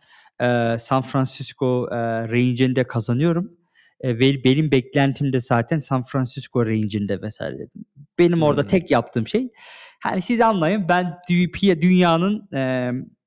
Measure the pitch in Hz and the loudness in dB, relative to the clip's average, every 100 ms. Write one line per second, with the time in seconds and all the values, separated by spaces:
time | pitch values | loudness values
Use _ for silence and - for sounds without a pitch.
0 | _ _ _ - 123 120 117 117 - 131 | _ _ _ -4 0 0 0 -2 -2 -2
1 | 127 139 131 - 131 - 127 123 - 117 | 0 -2 -2 -6 -14 -4 -2 0 -2 -4
2 | 117 113 113 120 123 120 131 127 123 123 | -4 -4 -2 2 2 2 2 0 -2 -2
3 | 113 120 165 165 196 _ _ _ _ - | -2 0 0 0 -4 _ _ _ _ -8
4 | 131 117 131 139 - 147 156 131 123 143 | -4 2 2 2 2 2 2 0 2 0
5 | 139 131 143 127 - 120 117 160 - 131 | 0 0 -2 -2 0 0 0 -4 -2 -4
6 | 120 139 123 - - 127 113 110 107 104 | -4 -4 -4 -8 -4 -2 0 0 -2 -2
7 | 101 98 107 - 78 65 - - - - | -4 -4 -8 -10 -10 -10 -14 -18 -20 -20
8 | 143 - 175 170 151 143 - 190 - 127 | -6 2 2 4 2 2 2 0 2 0
9 | - 120 107 220 262 _ - - - _ | 0 -4 -2 -4 -4 _ -20 -20 -20 _
10 | - 190 180 233 226 202 156 214 170 180 | -6 -4 0 2 2 2 0 0 2 0
11 | 180 - - 175 175 - 196 165 175 185 | 0 -6 -2 0 0 0 2 4 4 6
12 | 175 165 190 214 - 139 131 127 123 127 | 4 4 0 -4 -6 -4 -2 -2 -2 -4
13 | - _ | -8 _